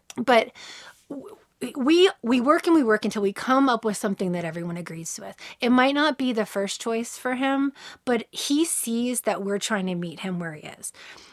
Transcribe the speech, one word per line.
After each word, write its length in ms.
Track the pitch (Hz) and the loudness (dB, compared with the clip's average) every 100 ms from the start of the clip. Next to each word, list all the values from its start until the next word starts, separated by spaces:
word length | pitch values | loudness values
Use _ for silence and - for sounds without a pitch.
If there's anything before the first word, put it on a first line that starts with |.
| _ - | _ -6
But 360 | 240 233 - - - - - - - | 4 4 4 -10 -20 -18 -20 -20 -16
w-, 280 | 277 - - _ - 247 285 | -14 -14 -20 _ -12 -10 -2
we, 340 | 254 339 381 - | 4 6 6 4
we 220 | 226 254 | 0 2
work 240 | 247 330 349 | 4 4 6
and 100 | 330 | 4
we 60 | |
work 240 | 226 214 208 | 6 2 2
until 160 | 214 | 0
we 100 | 202 | -2
come 380 | - - 262 277 | -2 2 4 4
up 160 | 226 226 | 2 -2
with 100 | 196 | -2
something 360 | 214 196 190 | -2 -2 -2
that 120 | 175 | -2
everyone 320 | 170 170 170 175 | -4 -6 -8 -8
agrees 420 | 165 165 165 - | -10 -10 -10 -12
with. 160 | 196 - - - | -14 -16 -16 -4
It 100 | 240 | 2
might 240 | 254 262 | 4 4
not 240 | 285 302 269 | 2 0 0
be 120 | 254 | -2
the 120 | 226 | -2
first 340 | 190 202 196 - | -2 -4 -4 -6
choice 380 | 233 226 233 - | -4 -4 -6 -8
for 200 | 254 254 | -6 -2
him, 360 | 269 277 277 - - - | 0 0 -2 -4 -20 -10
but 220 | - 233 - | -2 -2 -2
he 360 | - - 285 330 | -8 0 0 0
sees 560 | - 233 233 247 240 | -2 -2 -2 -2 -2
that 200 | - 190 | -2 -2
we're 160 | 196 202 | -2 -4
trying 280 | - 208 185 | -2 -2 -2
to 80 | |
meet 260 | 175 175 170 | -4 -6 -8
him 180 | 190 180 | -6 -6
where 140 | 165 | -6
he 140 | 151 - | -10 -16
is. 260 | - - - - - - | -14 -16 -16 -20 -20 -20